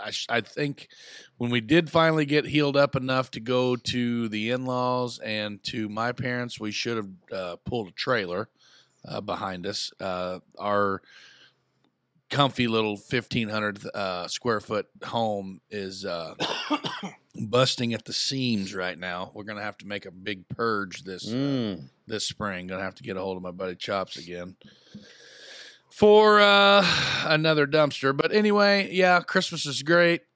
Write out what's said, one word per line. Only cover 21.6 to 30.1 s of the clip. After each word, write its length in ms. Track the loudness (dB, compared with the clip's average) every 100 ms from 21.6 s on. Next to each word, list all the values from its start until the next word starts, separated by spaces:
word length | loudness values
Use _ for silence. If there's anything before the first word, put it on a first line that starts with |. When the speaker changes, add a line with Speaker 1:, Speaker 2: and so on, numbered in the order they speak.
| -4 -6 -10 _ -10
Speaker 1:
this 200 | -6 -6
spring. 400 | -6 -6 -6 -8
Gonna 160 | -8
have 140 | -8 -10
to 60 |
get 120 | -10 -6
a 40 |
hold 160 | -6 -6
of 60 |
my 100 | -8
buddy 240 | -8 -8 -8
Chops 400 | -4 -4 -4 -8
again 400 | -12 -12 -12 -16 -20 _ _ -20 -20 -20 -20 -20 -20 -20 -20 -20 _
for, 500 | 4 8 10 10 8
uh, 440 | 8 8 8 8 6 2 0 -2 0
another 400 | 2 4 4 4
dumpster. 500 | 4 4 2 0 4
But 160 | 4
anyway, 540 | 6 4 6 6 4 2
yeah, 280 | 4 6 6
Christmas 460 | 4 0 0 -2 -4
is 160 | -4
great. 400 | 4 6 6